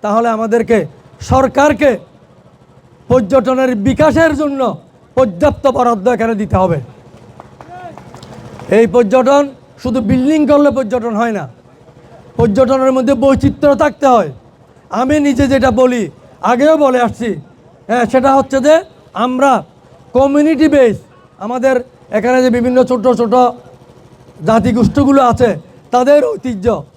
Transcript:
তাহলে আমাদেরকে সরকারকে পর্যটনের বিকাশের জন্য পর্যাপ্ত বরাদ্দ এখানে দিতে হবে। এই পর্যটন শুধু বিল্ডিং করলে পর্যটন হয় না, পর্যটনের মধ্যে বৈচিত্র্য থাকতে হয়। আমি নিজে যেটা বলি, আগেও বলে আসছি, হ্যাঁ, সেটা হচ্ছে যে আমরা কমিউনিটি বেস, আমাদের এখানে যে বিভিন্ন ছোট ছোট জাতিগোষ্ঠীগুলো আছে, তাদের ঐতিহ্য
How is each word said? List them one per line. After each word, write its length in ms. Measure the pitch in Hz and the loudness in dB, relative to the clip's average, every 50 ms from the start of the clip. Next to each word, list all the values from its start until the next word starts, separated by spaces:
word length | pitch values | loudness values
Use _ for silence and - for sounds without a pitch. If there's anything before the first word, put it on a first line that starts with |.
তাহলে 280 | - 208 208 226 233 233 | -2 -2 -2 0 0 -2
আমাদেরকে 560 | 226 214 226 220 214 233 226 - 233 214 160 156 - - _ - - _ | -2 -4 -4 -2 -2 -2 0 0 0 0 0 -4 -12 -20 _ -20 -20 _
সরকারকে 760 | - - 254 262 269 254 - - 277 302 294 196 302 277 240 - - _ _ _ _ _ _ _ _ - _ _ _ _ _ _ _ _ _ _ _ _ | -6 -2 0 0 0 0 0 0 2 2 2 2 0 0 0 -2 -8 _ _ _ _ _ _ _ _ -20 _ _ _ _ _ _ _ _ _ _ _ _
পর্যটনের 680 | 240 262 226 180 262 262 220 254 262 254 262 254 247 | 0 0 0 2 0 0 0 0 -2 -2 -2 -2 -2
বিকাশের 600 | 208 196 262 254 - 302 311 254 311 330 320 302 | -2 -2 -2 0 2 0 2 2 2 0 0 0
জন্য 420 | 269 311 294 277 269 262 226 160 - - _ _ _ _ _ _ | -2 -4 -4 -4 -4 -4 -4 -4 -8 -14 _ _ _ _ _ _
পর্যাপ্ত 520 | 254 262 214 175 170 226 294 - - - 277 | 0 0 0 0 -2 -2 -2 -2 0 -2 -2
বরাদ্দ 400 | 247 262 247 240 233 202 185 226 | 0 0 0 0 -2 0 0 -2
এখানে 280 | 247 220 226 226 233 | -2 0 -2 -4 -2
দিতে 200 | 196 208 - - | -4 -4 -2 0
হবে। 220 | 185 185 180 170 147 120 - - - - - - - - - - - - - - - - - 349 359 359 349 311 - - - - - - - - - - - - - - - | 0 0 0 -2 -4 -6 -12 -20 -20 -20 -20 -20 -20 -20 -20 -20 -20 -20 -20 -20 -20 -20 -20 -20 -18 -18 -18 -20 -20 -20 -20 -20 -20 -20 -20 -20 -20 -20 -20 -20 -18 -6 -2
এই 180 | - 214 233 220 | 2 2 2 2
পর্যটন 560 | 170 247 240 196 208 262 247 254 285 277 285 277 262 - _ _ - - - | 2 0 0 2 2 0 2 2 2 2 0 0 -6 -16 _ _ -20 -10 -8
শুধু 160 | 254 220 262 | -4 -4 -2
বিল্ডিং 460 | 226 196 254 254 254 277 311 311 302 247 | -2 0 0 0 0 0 0 0 2 2
করলে 220 | 294 285 294 285 | 2 2 2 2
পর্যটন 440 | 233 269 262 208 220 247 220 240 220 | 0 -2 -4 -4 -4 -4 -4 -4 -4
হয় 160 | 202 233 233 | -2 -2 -2
না, 160 | 220 190 156 123 117 - _ - - _ - - - - - - - - - - - | -4 -6 -8 -10 -14 -20 _ -20 -20 _ -20 -20 -20 -20 -20 -20 -20 -20 -20 -14 -4
পর্যটনের 560 | - 233 233 196 226 262 240 269 262 262 262 | -2 -2 0 2 2 2 2 2 0 0 0
মধ্যে 220 | 262 262 254 226 277 | 0 0 0 0 -2
বৈচিত্র্য 640 | 233 240 277 269 - - 294 285 - 302 294 277 | 0 2 2 2 2 0 -2 -2 0 0 0 2
থাকতে 320 | - 311 294 - - 294 269 | 2 0 -2 -2 0 0 2
হয়। 220 | 247 220 180 151 131 - _ - _ _ _ _ _ _ _ _ | 2 2 2 -2 -8 -14 _ -20 _ _ _ _ _ _ _ _
আমি 300 | - 208 254 262 294 302 | -6 -4 -2 0 0 0
নিজে 280 | 285 285 269 226 277 262 | 0 0 0 0 0 0
যেটা 240 | 269 269 240 262 | 2 2 2 2
বলি, 380 | 220 226 254 254 247 240 202 151 - _ - - - _ | 2 2 2 2 2 -2 -4 -6 -8 _ -20 -20 -20 _
আগেও 360 | - 190 247 240 277 302 320 311 | -2 -2 0 2 2 2 2 2
বলে 220 | 294 269 254 254 | 2 2 2 0
আসছি, 280 | 240 226 - - 226 233 185 151 - - - _ _ - _ _ _ - | 0 -2 -4 -6 -6 -6 -6 -8 -10 -20 -20 _ _ -20 _ _ _ -4
হ্যাঁ, 180 | 226 247 240 | -2 -2 -2
সেটা 300 | - - 262 247 269 269 | 0 0 0 2 4 2
হচ্ছে 240 | 277 269 269 269 269 | 2 0 0 -2 0
যে 240 | 247 294 311 330 - - - - - - _ | 2 2 2 2 0 -4 -20 -20 -20 -16 _
আমরা 500 | - 226 254 254 254 277 277 254 202 151 - _ _ _ - - - - - - | -6 -4 -4 -2 0 0 0 0 0 -2 -8 _ _ _ -20 -20 -20 -20 -6 -2
কমিউনিটি 540 | 254 269 277 277 294 294 311 320 254 311 302 | 0 0 2 2 2 2 2 2 2 2 2
বেস, 300 | 277 285 262 233 202 104 - _ _ - - _ _ _ | 4 4 2 2 0 -2 -10 _ _ -20 -20 _ _ _
আমাদের 380 | 190 214 247 254 226 269 262 247 247 - _ _ - - | -10 -8 -8 -2 0 0 0 0 -4 -8 _ _ -18 -6
এখানে 300 | - 214 190 240 254 254 | -6 -2 -2 0 0 2
যে 80 | 254 254 | 2 2
বিভিন্ন 340 | 226 247 233 254 247 254 254 | 0 0 0 0 2 0 0
ছোট 240 | 247 254 233 196 262 | 0 0 -2 0 0
ছোট 260 | 240 214 240 220 214 254 254 240 247 - - - - - - _ - - - - - _ - - - - 156 | 0 0 0 0 2 2 2 2 0 -6 -18 -20 -20 -20 -20 _ -20 -20 -20 -20 -20 _ -20 -20 -20 -8 -2
জাতিগোষ্ঠীগুলো 760 | 165 220 226 - 247 233 240 233 - - 285 277 269 277 277 262 | 0 0 2 0 0 0 0 0 0 0 0 2 2 2 4 2
আছে, 260 | 240 233 - 254 226 175 151 - - - - _ - | 2 2 2 0 0 0 -4 -10 -20 -20 -20 _ -2
তাদের 320 | - 247 254 254 285 294 - | -2 0 2 4 4 2 2
ঐতিহ্য 580 | 466 453 381 - 254 233 190 180 233 214 160 139 _ _ | 0 -4 -6 -8 -8 -8 -4 -4 -4 -4 -4 -6 _ _